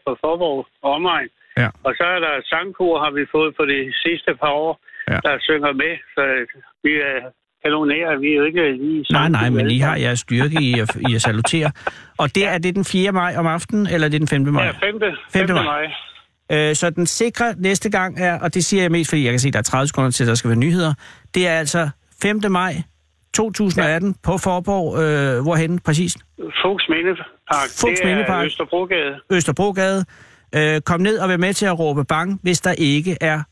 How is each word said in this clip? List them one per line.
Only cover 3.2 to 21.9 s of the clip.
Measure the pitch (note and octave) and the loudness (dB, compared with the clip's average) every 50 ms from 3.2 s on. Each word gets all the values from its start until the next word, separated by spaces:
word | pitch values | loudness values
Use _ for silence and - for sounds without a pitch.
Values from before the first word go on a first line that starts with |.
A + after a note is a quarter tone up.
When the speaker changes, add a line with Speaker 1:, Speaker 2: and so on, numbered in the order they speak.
| C#3+ - - | -2 0 0
Speaker 1:
fået | D#3 D#3 D#3 D3 - | 2 2 2 0 0
på | D#3 C#3 C#3 | 0 0 0
de | C#3 C3 C3 B2 - - | 0 -2 -4 -4 -2 -2
sidste | E3 E3+ D#3 - - D3+ - | -2 -2 -2 -2 -4 -2 0
par | - D3+ C#3+ D3 D#3 | 0 0 0 0 0
år, | D#3+ D#3 - _ - - - - - | -2 -4 -6 _ -20 -16 -10 -4 -2
Speaker 2:
Ja. | C3 C3 - | -2 0 0
Speaker 1:
der | D3+ C#3+ B2 - - | 0 -2 0 0 0
synger | D#3 D3+ D3 D3 C#3 C3+ D3 | 0 2 2 0 0 0 -2
med. | D#3+ E3+ D3+ - - - | -2 -4 -6 -12 -8 -4
Så, | - C#3 C3+ C3 | -2 0 0 0
øh, | C3 A#2+ - - C3+ - - _ _ - | -2 -4 -6 -10 -20 -20 -20 _ _ 0
vi | D#3 D3+ D3+ C#3+ C#3 | 0 0 0 0 -2
er | C3+ B2+ A#2+ B2+ - _ _ _ _ _ - | -4 -6 -6 -10 -16 _ _ _ _ _ -2
kanonerer, | D3+ D3 D#3 D#3 C#3+ C#3+ D#3 E3+ E3 D#3 C3+ C3+ | 0 0 2 2 2 2 0 0 -2 -2 0 0
vi | D3 | 2
er | D3+ | 2
jo | C#3+ C#3+ | 2 2
ikke | D#3 D#3+ F3 E3 D3 | 2 2 2 2 2
lige | C3 B2+ C#3 D3+ D#3+ D#3 C#3 - | 0 0 -2 -2 -2 -2 -2 0
Speaker 2:
Nej, | D3 D3 D3+ E3 | 0 2 2 2
nej, | E3 G#2 | 2 2
Speaker 1:
samtidig | A2+ B2 B2 | 2 2 2
Speaker 2:
men | A#2 A2+ | 2 2
I | A2+ | 2
Speaker 1:
alle | A#2+ B2+ C#3 | 2 2 2
Speaker 2:
har | D3 | 2
Speaker 1:
sammen. | D3+ - B2+ | 0 0 0
Speaker 2:
jeres | A#2+ A#2+ A#2 | 0 -2 -2
styrke | - - A#2+ A#2+ C3 D3+ D#3 D#3+ | -2 -2 0 0 2 2 2 2
i | D3 B2+ B2 A#2+ | 2 2 2 0
at, | G#2+ G#2+ - A2 - B2+ | 0 -2 -2 -2 -2 0
i | A2+ | 0
at | A2 | 0
salutere. | - A#2+ A2 A2 A2+ - - E3 D3+ D3+ - - - - - - - - - - | 0 0 0 0 0 0 0 0 0 0 -2 -4 -8 -10 -10 -10 -16 -12 -6 -4
Og | D#3+ C#3 - | -2 -2 0
det, | F#3+ | 0
Speaker 1:
Ja. | G3 G3+ F3+ | 0 0 0
Speaker 2:
er | F3 | -2
det | D#3+ F#3 F3+ | -2 -2 -2
den | G3 F#3+ | -2 -2
fjerde | - - F#3 F#3 G3 | 0 0 0 2 2
maj | F#3+ F#3 F3 F3+ D#3+ E3 | 0 0 -2 -2 -2 -2
om | E3+ E3 | 0 0
aftenen, | D#3+ E3+ - - - G#3 G#3 F3+ | 0 -2 -4 -2 -2 0 0 0
eller | E3+ E3 D#3 D3+ | 0 0 0 2
er | |
det | D3 D3+ | 0 0
den | D#3 C#3+ | 0 0
femte | D#3 C#3+ C3+ C#3+ | 0 0 2 2
maj? | D3 C#3 - | 2 2 0
Speaker 1:
Ja, | F3 | -2
femte. | D3 - - G3+ G#3 A3 G#3+ | -2 -2 -2 -4 -2 -2 -2
Speaker 2:
Femte | G3 - - - - - F#3+ | -4 -4 -6 -6 -2 0 0
Speaker 1:
Femte | F#3+ F#3 F#3 | 2 2 2
Speaker 2:
maj. | D#3+ - | 0 0
Speaker 1:
maj. | D3 D3 D3 D#3 D#3 D#3 - - - - - - _ _ _ _ - D3+ D3+ D3+ D3+ | 0 -2 -4 -4 -6 -8 -12 -16 -18 -20 -20 -20 _ _ _ _ -2 0 0 2 2
Speaker 2:
Øh, | D#3 | 0
så | - - F3 | 0 0 0
den | D#3+ - F3 | 0 0 0
sikre | - - - A3+ A#3+ A3 - A#3 A#3 G#3 F3 | 0 0 0 0 0 0 0 -2 -2 -2 0
næste | F3+ F#3+ G3 F#3+ - A3 | 0 0 0 0 0 0
gang | G3+ G3 F#3 F#3 D3+ - | 0 0 -2 -2 -4 -2
er, | F#3 F3+ E3+ D#3+ | 0 0 0 0
og | - E3+ - | -2 -2 -2
det | F#3 E3 | -2 0
siger | - G#3 G3 F#3 | 2 2 2 2
jeg | F3 | 2
mest, | E3 E3+ D#3+ - | 2 2 0 2
fordi | - D#3 C#3 | 0 2 2
jeg | A#2+ | 2
kan | A#2+ B2 | 2 2
se, | B2+ C#3 | 2 2
der | - A2+ | 2 0
er | G#2 | 0
tredive | - - C3 C3+ C#3+ | 0 0 0 0 0
sekunder | - - C3 B2+ | 0 0 0 2
til, | B2 - B2+ A#2 | 2 2 2 2
der | A2+ | 2
skal | A#2 - A#2+ | 2 2 2
være | A#2 A2+ | 2 2
nyheder, | B2+ E3+ E3 F#3 E3+ D#3 D3 - - - - - - - - | 2 2 2 2 2 0 -2 -2 -6 -14 -20 -20 -12 -4 0
det | F#3 F3+ F3 | 0 2 2
er | E3 | 2
altså | D#3+ D#3+ C#3+ - F3 E3 D3 | 0 0 0 0 0 0 -2